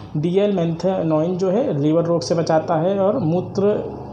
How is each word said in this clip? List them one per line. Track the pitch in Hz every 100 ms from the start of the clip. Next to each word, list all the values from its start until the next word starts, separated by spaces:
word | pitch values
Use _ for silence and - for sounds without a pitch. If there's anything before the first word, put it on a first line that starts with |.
| - 151
डीएल | 165 190 208 190
मेंथेनोइन | 165 165 185 190 165 156 165 180
जो | 190
है | 202 285 147
लिवर | 151 165
रोग | 165 170
से | -
बचाता | 170 160 160 156 160
है | 175 202
और | 190 262
मूत्र | 160 175 180 196 202 208 - - -